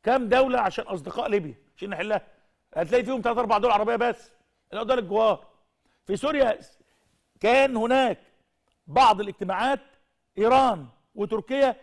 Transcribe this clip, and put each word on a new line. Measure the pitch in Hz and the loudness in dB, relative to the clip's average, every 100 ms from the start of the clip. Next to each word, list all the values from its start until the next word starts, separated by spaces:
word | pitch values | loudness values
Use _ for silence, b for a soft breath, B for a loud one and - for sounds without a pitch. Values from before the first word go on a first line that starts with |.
كام | 214 262 226 | -2 0 2
دوله | 254 262 247 | 2 2 0
عشان | 196 - - | -2 -4 -8
اصدقاء | 185 156 202 233 | -8 -10 -8 -2
ليبيا | 202 156 113 _ - | -2 -4 -14 _ -16
عشان | 202 | -12
نحلها، | 165 208 208 - _ _ _ _ | -8 -4 -4 -6 _ _ _ _
هتلاقي | 156 170 247 | -6 0 0
فيهم | 220 262 | 0 -4
ثلاث | 233 233 | -2 -2
اربع | 226 214 | 0 0
دول | 240 | 2
عربيه | 208 214 233 | 0 0 0
بس، | 240 226 - _ _ _ - | -2 -4 -10 _ _ _ -12
الدول | 208 233 254 | -8 -2 -2
الجوار. | 180 208 220 175 - _ _ _ _ _ - | -2 0 2 0 -6 _ _ _ _ _ -8
في | 202 | -4
سوريا | 294 294 247 - - _ _ _ _ _ _ _ | -2 0 0 -2 -8 _ _ _ _ _ _ _
كان | 214 262 269 233 | 2 4 2 0
هناك | 233 262 247 - _ _ _ _ _ _ - | 0 2 2 -2 _ _ _ _ _ _ -4
بعض | 165 247 202 | 4 4 4
الاجتماعات، | 202 - 185 190 254 269 _ _ _ _ _ - | -2 -8 -6 -2 -2 -2 _ _ _ _ _ -2
ايران | 220 262 262 180 127 _ _ 214 | 4 4 4 0 -8 _ _ -8
وتركيا | 202 220 - 269 269 - | -6 -6 -4 0 0 0